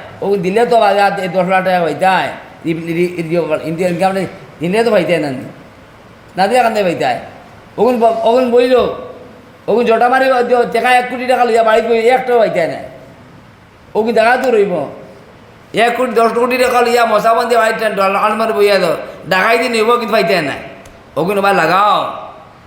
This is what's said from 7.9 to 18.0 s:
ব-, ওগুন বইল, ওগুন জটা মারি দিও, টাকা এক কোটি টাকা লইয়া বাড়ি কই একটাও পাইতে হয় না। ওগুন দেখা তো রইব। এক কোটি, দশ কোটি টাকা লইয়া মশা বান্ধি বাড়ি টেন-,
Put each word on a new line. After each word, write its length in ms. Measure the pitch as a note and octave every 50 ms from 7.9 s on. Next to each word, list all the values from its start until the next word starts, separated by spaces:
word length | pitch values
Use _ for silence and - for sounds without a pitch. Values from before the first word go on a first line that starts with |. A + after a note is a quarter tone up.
| B3+ A#3
ব-, 200 | A3+ A3+ A3+ A3+ A3+
ওগুন 260 | A3 A#3 B3+ B3+ A#3+
বইল, 240 | A#3 B3 B3+ B3+ C4 B3 G#3 - - - - - - - - - - - - - - - - -
ওগুন 160 | G3 A#3 A#3+
জটা 240 | G3+ A3+ A3+ A#3+ B3
মারি 360 | C4 C4 C4 C4 C4 B3 A#3+ -
দিও, 160 | B3 A#3+ A#3
টাকা 260 | F#3+ - A3+ A3 B3
এক 200 | B3+ B3 B3 B3
কোটি 160 | B3 B3 B3+
টাকা 180 | B3 B3+ B3 B3
লইয়া 180 | A#3 A3 A3+ A3+
বাড়ি 200 | A3 A3 A3+ A3
কই 160 | A3 A#3+ A3+
একটাও 400 | A3 A#3 B3+ B3+ B3+ B3 A#3+ A#3+
পাইতে 220 | G#3+ F#3 F3 F3+
হয় 80 | E3 D3
না। 100 | C#3 G#2+ F#2+ - - - - - - - - - - - - - - - - - - - - - -
ওগুন 180 | G3+ A3 A3+ A#3
দেখা 240 | A3 A3 A3+ B3+
তো 140 | B3+ A#3 C4
রইব। 400 | A3+ G#3+ G3 F3+ F3 D#3+ C#3+ - - - - - - - - - - - - - - - - - -
এক 220 | F3+ A3+ A#3+ A#3+
কোটি, 160 | A#3+ B3+ B3 A3
দশ 200 | A3 A3+ A3+ -
কোটি 260 | A#3 A#3+ B3 B3+ B3
টাকা 220 | B3+ B3 A#3+ B3
লইয়া 240 | A#3+ A#3 A#3 A#3+ A#3
মশা 300 | A3+ G#3+ G3+ F3+ A3+ A#3
বান্ধি 220 | A#3 A#3+ A#3 A#3+
বাড়ি 160 | A#3 A3 A3 A3 A3
টেন-, 220 | A3 G#3+ G3+ F#3+